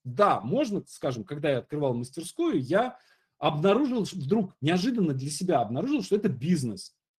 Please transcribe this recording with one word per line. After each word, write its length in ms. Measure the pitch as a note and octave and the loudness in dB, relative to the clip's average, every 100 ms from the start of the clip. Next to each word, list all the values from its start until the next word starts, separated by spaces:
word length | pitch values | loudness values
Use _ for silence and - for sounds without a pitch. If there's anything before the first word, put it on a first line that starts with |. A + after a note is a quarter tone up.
да, 360 | B2+ B2 F#3 A#2 | -8 2 4 4
можно, 440 | G#2+ A3+ C4+ F#3+ - | 0 0 0 -2 -6
скажем, 380 | - D3+ A#2 | -6 -4 -4
когда 260 | G2+ D3 D3+ | -8 -4 0
я 80 | B2+ | 0
открывал 360 | - D3+ C#3 | -2 -2 0
мастерскую, 680 | A#2+ B2 - D#3+ - E4+ F#3 | 0 -4 -10 -10 -2 0 0
я 340 | B2 F#3 B3 - _ _ _ _ | 2 0 0 -6 _ _ _ _
обнаружил, 680 | D3+ D3+ F#3+ A3+ C#4+ B3 F#3 | -2 2 4 4 2 0 -2
ш-, 100 | F#3+ | -6
вдруг 380 | C3+ A3 F#3+ - | 0 0 0 -2
неожиданно 540 | C#3+ F3+ A3 A#3+ E3+ | 0 2 0 0 0
для 160 | C3 C#3 | 0 -6
себя 300 | - F3+ C#3+ | -4 0 2
обнаружил, 420 | G#2+ B2+ B3 - | 2 -2 0 -2
что 120 | - | 0
это 140 | G#3 G#3+ | 0 0
бизнес, 680 | A#2 D3 E3+ B2 G2 - _ _ | -2 0 0 0 -6 -14 _ _